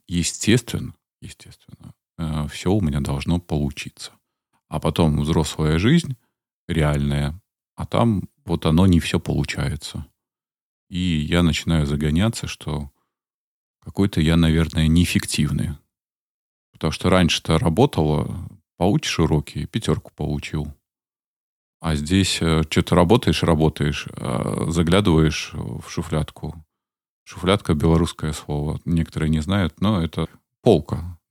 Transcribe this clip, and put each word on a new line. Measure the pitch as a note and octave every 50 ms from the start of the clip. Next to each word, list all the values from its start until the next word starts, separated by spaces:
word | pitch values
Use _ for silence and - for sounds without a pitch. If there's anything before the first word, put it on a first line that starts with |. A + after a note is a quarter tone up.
| _ -
естественно, | - F2 D#2+ - - - - - A#2 C3 - - - - C3 - - _ _ _ _ _ -
естественно, | - - _ - - - _ _ - - _ - - - _ _ _ _ -
э, | E2 D#2 D2+ D#2 D2+ C#2+
всё | - - - F2+ G2+
у | A2
меня | G2+ D2 C#2+ D2
должно | C#2 - C#2 C#2+ C#2+ - E2+ F2+
получиться. | - - D#2+ C#2+ D2 C#2 - - - - _ - - - _ _ _ _ _ _ _ _ _ _ _ _
А | D2+ D2+
потом | - D#2+ D#2 - E2+ D#2 D2 D2
взрослая | D2 D2+ E2 E2 D#2 - - - D#2 D2+ D#2 E2
жизнь, | F#2+ B2 E3 F3 - C#3+ B2+ _ _ _ _ _ _ _ _ _ _ -
реальная, | E2 D#2+ D2 D2+ D2 C#2+ C#2+ C#2+ C#2+ C#2+ C#2+ C#2+ E2 F#2 _ _ _ _ _ _ _
а | - -
там | - G#2 G2+ A#2 A#2 G#2 F2+ - - _ _ _
вот | F#2+ E2 - -
оно | D#2+ D#2 E2 F#2+
не | F#2+ F2 D#2+
всё | - - - E2+
получается. | - D2+ D2 D2 C#2+ - - - D2 - D2+ - - - - - - _ _ _ _ _ _ _ _ _ _ _ _ _ _ _ _ _
И | F2+ F2
я | F#2 F2+ E2 D#2 D2+ D2+ E2+ F2 F2
начинаю | D2+ - - - D#2+ E2 D#2+ D2
загоняться, | C#2+ D2 C#2+ D2+ D2+ D2+ F2+ G#2+ A#2 A2+ - - -
что | - - - D2+ D2 D2 D2 C#2+ _ _ _ _ _ _ _ _ _ _ _ _ _ _ _ _ _ _ _
какой-то | F2 - - G2 G2 - F2 D#2
я, | E2 E2
наверное, | E2 D2+ D#2+ D#2 E2 E2+ D#2 D2 D#2+ D#2+ D#2
неэффективный. | D#2+ F2 F2 - - - - - - - - - F#2+ - - - D2 - _ _ _ _ _ _ _ _ _ _ _ _ _ _ _ _ _ _ _
Потому | - - D#2 -
что | - - F#2
раньше-то | F#2+ F#2 F2+ D#2+ - - - - E2 D#2+
работала, | - E2 D#2+ F2+ C3+ D3 - - D#2 D2+ D2+ D2+ - - - F#2 F2+ - - _ _ _ _ -
поучишь | F2 G2 A#2+ D#3+ - - - -
уроки, | D#2+ D2 D#2+ D2 - - - D2+ D2+
пятёрку | - - A2+ - - D#2+ - - - _
получил. | - D2+ D2 D2 C#2+ - - - D2+ D2 D2 D2 _ _ _ _ _ _ _ _ _ _ _ _ _ _ _ _ _ _ _ _ _ -
А | E2 D#2
здесь, | D2 D2 D#2 F#2+ G2 F#2+ - - - E2+
э, | E2 D#2+ D#2+ D#2+ -
чё-то | - - - - F2
работаешь, | F2 E2+ E2+ A2 - - - D#2+ - -
работаешь, | E2 D#2+ D#2 D#2 D#2 - - D2 D2 C#2+ - - - -
э, | - - - - - - G#1+ - - A#1 D2+
заглядываешь | E2 E2+ E2+ E2 F2 G2+ G#2 F2+ D#2+ D#2+ D#2 D2 - - - - -
в | - - - - - - -
шуфлядку. | - F2 E2 - D#2+ D#2 D2+ - - - - D#2 - E2 - _ _ _ _ _ _ _ _ _ _ _ _
Шуфлядка — | - - - - F2+ G2+ G#2+ - - E2
белорусское | D2 E2 E2 E2 E2 F2 - - - - D2+ D2
слово. | - - - D2 D2 D2 D2+ D2+ D2 -
Некоторые | E2 E2+ E2 D#2 - - - D#2 D#2
не | D#2 D#2
знают, | D2 F2 G2 G2+ F2+ - - -
но | F#2+ G#2 - F2 E2+
это | D#2+ - - D#2+ - _ _ _ _ _ _ -
полка. | B2 G2 D2+ - - - F2+ E2+ F2+ F2 - _ _